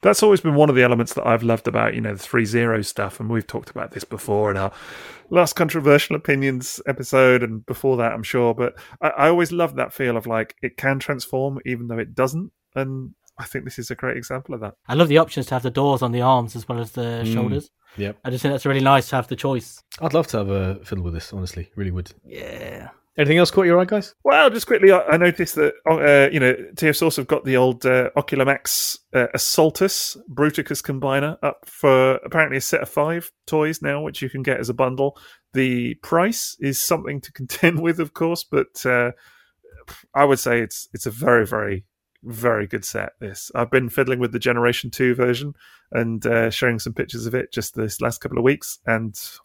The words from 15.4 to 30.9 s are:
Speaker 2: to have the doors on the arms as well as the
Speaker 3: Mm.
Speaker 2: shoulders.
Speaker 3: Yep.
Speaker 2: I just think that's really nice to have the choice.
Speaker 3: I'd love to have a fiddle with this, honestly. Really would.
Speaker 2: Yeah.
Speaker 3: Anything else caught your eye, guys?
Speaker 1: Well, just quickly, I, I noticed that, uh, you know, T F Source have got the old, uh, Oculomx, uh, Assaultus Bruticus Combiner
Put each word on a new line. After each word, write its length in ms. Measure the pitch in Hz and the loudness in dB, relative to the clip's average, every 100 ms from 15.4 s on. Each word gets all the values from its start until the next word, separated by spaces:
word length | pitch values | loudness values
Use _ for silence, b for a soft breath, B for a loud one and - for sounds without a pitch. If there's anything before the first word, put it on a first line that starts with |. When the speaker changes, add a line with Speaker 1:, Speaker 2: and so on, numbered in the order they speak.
| 123 | -4
Speaker 2:
to 80 | 127 | -4
have 80 | |
the 80 | 127 | -2
doors 300 | 135 143 131 | 0 2 2
on 80 | 123 | 0
the 100 | 123 | 0
arms 340 | 127 127 113 117 | 4 2 0 -8
as 120 | - | -8
well 120 | 120 | -8
as 120 | 113 | -8
the 320 | 123 117 117 113 | -8 -6 -4 -2
Speaker 3:
Mm. 80 | |
Speaker 2:
shoulders. 380 | 113 107 147 - _ b - | 0 0 -4 -8 _ b -8
Speaker 3:
Yep. 200 | 101 - | -8 -8
Speaker 2:
I 60 | 131 | -8
just 120 | 123 | -4
think 100 | 143 | -2
that's 120 | 139 143 | -2 0
really 140 | 135 | 2
nice 260 | 135 139 - | 4 4 4
to 60 | 131 | -4
have 120 | 120 | -4
the 80 | 127 | -6
choice. 460 | 139 127 - - _ - | -4 -4 -8 -18 _ -8
Speaker 3:
I'd 120 | 160 | -2
love 140 | 160 - | 0 0
to 100 | 110 | -2
have 120 | 98 | -2
a 260 | 98 92 98 - | -2 -2 -6 -8
fiddle 180 | 95 87 | -8 -6
with 80 | 82 | -8
this, 180 | - | -10
honestly. 380 | 98 90 85 - 101 | -10 -10 -10 -12 -8
Really 140 | 95 | -6
would. 200 | 90 90 _ | -6 -10 _
Speaker 2:
Yeah. 680 | - - - - - - - - _ - | -20 -16 -14 -14 -14 -14 -18 -20 _ 0
Speaker 3:
Anything 200 | 147 170 | 4 6
else 120 | 175 | 4
caught 140 | 190 180 | 4 6
your 140 | 175 | 4
eye, 60 | 185 | 4
guys? 300 | 208 - _ | 0 -4 _
Speaker 1:
Well, 260 | 277 294 277 | 4 6 6
just 180 | 226 - | 4 0
quickly, 240 | 220 190 | 6 8
I, 60 | 180 | 8
I 160 | - 165 | 6 4
noticed 380 | 175 165 165 156 | 4 2 -2 0
that, 180 | 147 - 165 | 0 0 0
uh, 400 | 160 147 143 139 | 2 6 8 6
you 80 | 147 | 4
know, 140 | 127 123 - - | 2 2 -4 -2
T 100 | 156 | 0
F 80 | 143 | 2
Source 220 | 165 147 | 0 0
have 100 | 127 | 0
got 160 | 151 | -2
the 140 | 135 127 | 2 4
old, 280 | 127 120 127 | 4 2 2
uh, 260 | 127 123 147 | 2 2 -2
Oculomx, 840 | - 135 135 139 - - - - _ | -2 2 2 0 -2 -4 -4 -6 _
uh, 140 | 127 120 | 0 0
Assaultus 800 | - - - 156 - 190 - - - - | 0 0 4 2 2 0 0 -6 -10 -8
Bruticus 520 | 127 151 151 - 147 | 0 0 0 -4 -6
Combiner 560 | - | -6